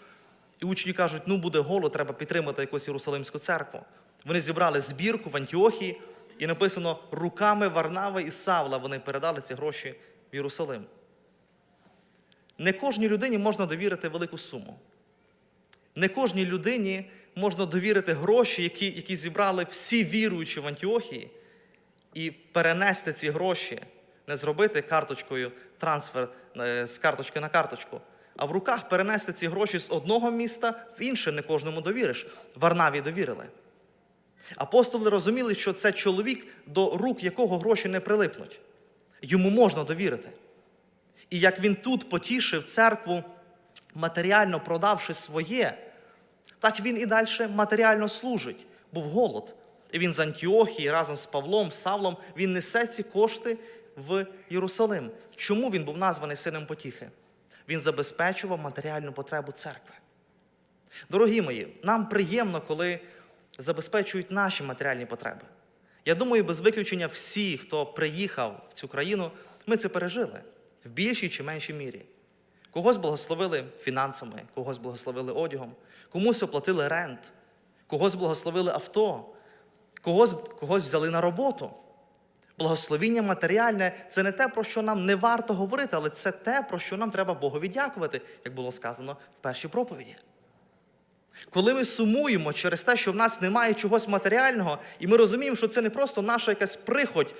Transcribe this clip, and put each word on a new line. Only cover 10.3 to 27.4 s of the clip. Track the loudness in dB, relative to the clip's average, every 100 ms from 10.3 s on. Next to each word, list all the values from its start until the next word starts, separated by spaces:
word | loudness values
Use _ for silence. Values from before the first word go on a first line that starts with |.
в | -6
Єрусалим. | -4 -4 -4 -6 -10 -20 _ _ _ _ _ _ _ _ _ _ _ _ _ _ _ -4
Не | 0
кожній | 0 0 2 2
людині | 2 2 2
можна | 2 2 0
довірити | -2 -2 -2 -4
велику | -4 -6 -6
суму. | -8 -10 -12 -18 -20 _ _ _ _ _ _ _ _ -20 _ 0
Не | 0
кожній | 2 0 2 0
людині | 0 0 0 0 -4 -8 -18 -16 -2
можна | -2 0 -2
довірити | 0 2 2 2
гроші, | 0 4 6 6 2
які, | -2 -2 -4
які | -4 -6 -6
зібрали | -4 0 2 2 0
всі | 0 2 2
віруючі | 2 2 0 0 -6 -6
в | -6
Антіохії, | -4 0 0 -2 -10 -14 -20 -20 _ _ _ _ _ _
і | -8 -8
перенести | -8 _ 2 4 4 2 2 -2
ці | -4 -2
гроші, | 0 0 0 -4 -10 -14 -20 _ _ -8
не | -4
зробити | -2 2 2 2
карточкою | 0 0 0 -4 -6 -4 -4 -8 -20 -6
трансфер, | -2 0 -2 -4 -4 -6 -16 -6
е, | -4 -2 -4
з | 0
карточки | 0 0 -4
на | -6